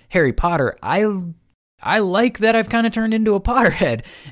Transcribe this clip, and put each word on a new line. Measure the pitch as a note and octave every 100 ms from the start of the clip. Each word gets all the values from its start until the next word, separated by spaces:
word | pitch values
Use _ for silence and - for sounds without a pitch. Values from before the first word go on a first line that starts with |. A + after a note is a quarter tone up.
| _
Harry | F3+ C#3
Potter. | A#2 F3 E3 B2 -
I, | G#2 F3+ G#3+ G3 E3+ E3 _ _ _ _
I | - G#3+
like | F#3+ F#3+ B3 -
that | A3
I've | A3+ -
kinda | A#3 A3+
turned | A3+ A3
into | A3 A3
a | G3+
<laughs> |
Potterhead | G#3+ B3 G#3+ - D#3 A2+ - - C#3